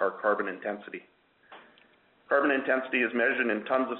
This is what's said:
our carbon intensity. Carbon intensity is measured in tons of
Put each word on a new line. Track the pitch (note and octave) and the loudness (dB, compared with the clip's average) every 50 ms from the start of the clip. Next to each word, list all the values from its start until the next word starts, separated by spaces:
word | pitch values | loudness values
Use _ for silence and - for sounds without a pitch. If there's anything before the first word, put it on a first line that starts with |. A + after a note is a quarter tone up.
our | G2+ F#2+ | 0 0
carbon | F2+ - - G#2+ G#2 G#2 G#2 G2 | 0 0 2 2 2 2 0 -4
intensity. | F#2 F#2 - G#2 G2+ G2+ - - - F2+ - _ _ _ _ _ _ _ _ - - - - - - _ - _ _ _ _ _ _ _ _ - | -6 -6 -6 -6 -6 -6 -8 -12 -12 -14 -14 _ _ _ _ _ _ _ _ -20 -20 -20 -20 -20 -20 _ -20 _ _ _ _ _ _ _ _ 0
Carbon | C#3 C#3+ C#3+ D3 | 2 2 4 4
intensity | C#3 C3 B2 B2+ C3 B2+ B2+ - - B2+ B2 | 2 2 2 0 0 0 0 0 0 0 0
is | A2+ A#2 | 0 2
measured | A#2+ A#2 C3 C3 B2 B2 A#2 | 2 2 2 2 2 0 0
in | G#2+ G#2+ G#2 | 0 -2 -2
tons | - C3 C3 C3 B2 | 0 0 0 0 -2
of | B2 - | -4 -8